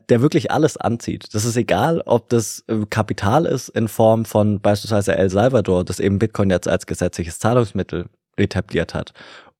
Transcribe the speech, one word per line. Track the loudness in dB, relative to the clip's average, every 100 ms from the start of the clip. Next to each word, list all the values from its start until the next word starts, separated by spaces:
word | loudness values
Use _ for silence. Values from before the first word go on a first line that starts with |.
| 2
der | 2
wirklich | 4 0 0
alles | 0 0 0
anzieht. | -4 -4 -6 -8 -6
Das | -4
ist | -2 -2
egal, | 0 2 2 0 0
ob | 0 2
das, | 0 0 -8 -6
äh, | -4 -2
Kapital | -2 -2 -2 0 2 2
ist | -2 -4
in | -4 -4
Form | 2 4 4
von | 2 2 2 2
beispielsweise | 0 0 0 -2 0 0
El | 2
Salvador, | 2 2 2 2 0
das | 0 -2
eben | 0 2
Bitcoin | 0 0 0
jetzt | 0 0
als | -2 -4
gesetzliches | -4 -4 -4 -8 -4
Zahlungsmittel | 0 2 0 -4 -6 -8 -10 -16 _ -2
etabliert | -2 -2 -4 -4 -4
hat, | -6 -10 -16 -20 -20 -20 _